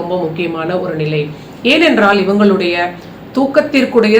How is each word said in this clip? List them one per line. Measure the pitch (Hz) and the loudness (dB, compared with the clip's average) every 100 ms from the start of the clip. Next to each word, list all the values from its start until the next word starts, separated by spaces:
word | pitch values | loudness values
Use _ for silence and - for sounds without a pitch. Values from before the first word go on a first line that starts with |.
ரொம்ப | 170 180 | -4 -4
முக்கியமான | 165 160 170 160 165 180 | -4 -4 -6 -4 -4 -4
ஒரு | 180 156 | -4 -4
நிலை. | 156 156 147 - - - 233 | -4 -2 -4 -8 -16 -4 0
ஏனென்றால், | 311 320 226 202 202 | 2 4 4 4 2
இவங்களுடைய | 185 202 208 185 175 175 175 175 - - - - | 2 2 4 2 0 -2 -4 -6 -16 -18 -8 -2
தூக்கத்திற்குடைய | 269 302 294 285 226 240 214 220 | 0 0 0 0 2 2 4 2